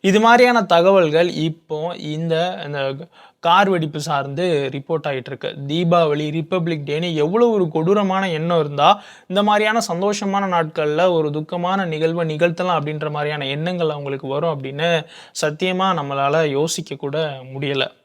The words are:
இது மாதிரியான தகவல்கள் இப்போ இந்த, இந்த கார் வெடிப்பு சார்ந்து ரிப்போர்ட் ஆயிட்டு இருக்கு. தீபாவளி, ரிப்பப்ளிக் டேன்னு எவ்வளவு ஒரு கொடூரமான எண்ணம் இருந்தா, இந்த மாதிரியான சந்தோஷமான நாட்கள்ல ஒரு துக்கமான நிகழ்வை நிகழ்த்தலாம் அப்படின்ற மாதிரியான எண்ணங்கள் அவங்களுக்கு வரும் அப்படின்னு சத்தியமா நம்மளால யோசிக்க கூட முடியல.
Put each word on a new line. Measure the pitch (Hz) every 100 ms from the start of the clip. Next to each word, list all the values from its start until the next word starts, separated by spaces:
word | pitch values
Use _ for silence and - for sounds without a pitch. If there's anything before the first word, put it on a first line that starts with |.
இது | 190 202
மாதிரியான | 226 240 247 240
தகவல்கள் | 202 170 180 196 165 156 175
இப்போ | - 160 160 _ 151 165 175
இந்த, | 151 151 165 160 175 185 151
இந்த | 143 135 135 170 _ - _
கார் | 165 180 202
வெடிப்பு | 180 156 151
சார்ந்து | 147 147 135 139 180 156 135
ரிப்போர்ட் | 139 143 160 151
ஆயிட்டு | 135 123
இருக்கு. | 135 - - 139
தீபாவளி, | 156 175 180 160 147 151
ரிப்பப்ளிக் | 156 160 185 170 160 143
டேன்னு | 147 175
எவ்வளவு | 156 151 202 240
ஒரு | 214 175
கொடூரமான | 160 165 202 196 190 196
எண்ணம் | 156 165 170
இருந்தா, | 147 143 151 202 - - _
இந்த | 185
மாதிரியான | 208 208 214 226 226
சந்தோஷமான | 170 196 208 202 196 196
நாட்கள்ல | 175 160 156 151 151 185
ஒரு | 170 151
துக்கமான | 147 156 180 175 196 180
நிகழ்வை | 156 160 170 165
நிகழ்த்தலாம் | 151 170 170 180 165
அப்படின்ற | 147 156 151
மாதிரியான | 147 147 151 139
எண்ணங்கள் | 143 165 180 160
அவங்களுக்கு | 147 139 139 135
வரும் | 139 165
அப்படின்னு | 147 135 139 170 165 156 - - - 156
சத்தியமா | 151 185 185 190 170
நம்மளால | 139 139 139 156
யோசிக்க | 156 135 160 - 156
கூட | 135 143 147 156 135 127
முடியல. | 131 139 139 127 -